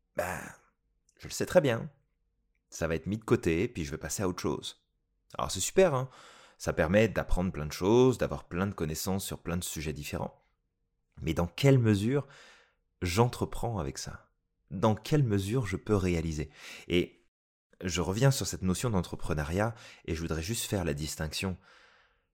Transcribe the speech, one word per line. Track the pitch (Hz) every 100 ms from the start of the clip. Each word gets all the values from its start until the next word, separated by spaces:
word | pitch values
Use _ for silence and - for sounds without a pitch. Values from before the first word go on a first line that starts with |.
| _ -
bah, | 87 85 - - _ _ _ _ _ _
je | -
le |
sais | - 104
très | 185
bien. | 147 117 156 - _ _ _ _ _ _ _
Ça | - 80
va | 82
être | -
mis | 107
de |
côté, | - 120 90 82 120
puis | -
je | 76
vais | 78
passer | - -
à | 95
autre | 87
chose. | 95 71 - - _ _ _ _ _ -
Alors | -
c'est | 190
super, | - - 190
hein. | 131 131 - - - - _
Ça | -
permet | 76 80 101 113
d'apprendre | 78 71 - 92
plein | 80 76
de |
choses, | - 90 120 127 120
d'avoir | 71 71 -
plein | 85 98
de |
connaissances | 95 76 80 - 95 -
sur | 73
plein | - 87
de |
sujets | - - 76
différents. | 76 71 85 - - _ _ _ _ _ _ _ -
Mais | -
dans | 80 85
quelle | - 139 135
mesure | 113 104 107 139 - - - - _ _ _ _
j'entreprends | 90 87 123 - 98 - 117 110
avec | 71 -
ça ? | - 76 - _ _ _ _
Dans | 90 113
quelle | 107 - 156
mesure | 127 101 98 123 107
je | 95
peux | -
réaliser ? | 104 90 85 80 76 73 - - - -
Et | 87 - - _ _ _ _ _ _
je | 92 85
reviens | 82 98 139
sur | 135 98
cette | 90
notion | 92 90 127
d'entrepreneuriat | 101 82 - - 80 73 90 110 113 - - -
et |
je | 80
voudrais | 82 78
juste | 82 113
faire | - 101
la | 82
distinction. | 73 76 - 78 - 95 90 - - _ _ _ _ _